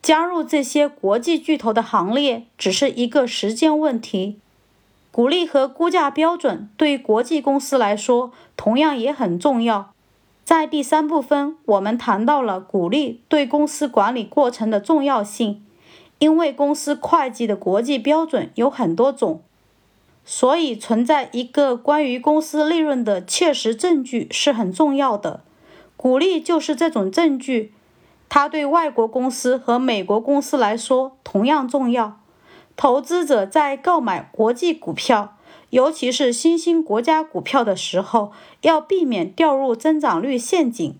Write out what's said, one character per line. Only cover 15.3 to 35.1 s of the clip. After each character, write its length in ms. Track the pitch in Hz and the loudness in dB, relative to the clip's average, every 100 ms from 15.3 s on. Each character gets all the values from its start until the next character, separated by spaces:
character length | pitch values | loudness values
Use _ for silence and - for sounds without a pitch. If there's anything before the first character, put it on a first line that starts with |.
| - 220 208 - _ _ - _ _ | -4 -4 -4 -14 _ _ -20 _ _
因 180 | 302 320 | 4 4
为 160 | 320 | 2
公 220 | 254 285 | 0 0
司 220 | 294 - 294 | 0 -2 -4
会 340 | - 339 269 | 0 0 0
计 160 | - 233 | -4 -4
的 80 | |
国 260 | 196 175 196 | -2 0 -2
际 160 | 240 277 | 0 -2
标 300 | 220 302 320 | 0 0 0
准 240 | 247 - - | -4 -4 -2
有 120 | 233 | -2
很 280 | - 208 170 | 0 -4 0
多 160 | 262 | 0
种， 280 | - 208 160 _ _ _ _ _ _ _ _ | 0 -4 -4 _ _ _ _ _ _ _ _
所 320 | - - 254 311 | -14 -2 0 2
以 180 | 311 | -2
存 320 | 220 - 226 240 | -6 -4 -2 2
在 220 | 302 247 | 2 0
一 140 | 240 | -8
个 320 | 247 - 277 240 | -4 0 0 0
关 280 | 269 302 | 0 0
于 140 | 285 247 | 0 0
公 240 | 269 302 | 2 2
司 220 | 311 302 302 | 0 -2 0
利 100 | 339 | 2
润 260 | 311 269 | 0 0
的 200 | 226 196 | 0 -2
切 300 | 180 - 349 | -2 0 0
实 180 | 277 220 | 2 -2
证 300 | 226 359 320 | -2 0 0
据 240 | 240 233 - | 0 -6 -4
是 200 | - - | -2 0
很 200 | 233 190 | 0 -2
重 240 | 185 302 277 | 0 0 2
要 200 | 269 208 | 0 0
的。 280 | 180 - _ _ _ - - _ | -4 -10 _ _ _ -20 -20 _
股 220 | 254 254 | 0 2
利 220 | 359 349 | 2 0
就 180 | 320 339 | 0 -2
是 160 | 302 | 0
这 160 | 302 330 | -2 0
种 180 | 262 190 | 0 -2
证 300 | 190 330 269 | 0 0 0
据， 340 | 254 247 214 _ _ _ _ _ _ | -2 -4 -4 _ _ _ _ _ _
它 200 | 285 285 | 0 2
对 180 | 311 285 | -2 0
外 240 | 330 320 | 0 0
国 160 | - 226 | 0 -2
公 240 | 254 254 | 0 -4
司 260 | 254 247 254 | -2 -2 -2
和 220 | 247 240 | 0 0
美 240 | 254 220 | 0 -2
国 180 | 185 208 | 0 -2
公 220 | 233 285 | 2 -2
司 140 | 285 285 | 0 0
来 200 | 214 233 | 0 0
说 400 | - 254 262 _ | 0 0 0 _
同 240 | - 196 233 | -4 0 2
样 220 | 302 254 | 0 0
重 200 | 277 247 | -2 0
要。 300 | 247 214 208 _ _ _ - _ - | 0 -2 -6 _ _ _ -20 _ 0
投 240 | 285 254 | 2 2
资 240 | 254 349 | 0 -4
者 220 | 302 247 196 | 2 0 2
在 300 | 311 294 277 | 0 0 -2
购 240 | 359 349 | 0 0
买 280 | 233 180 - | 0 -6 -8
国 200 | - 214 | -2 0
际 220 | 240 349 | 2 -2
股 180 | 320 - | -2 -6
票， 440 | 185 - | -8 0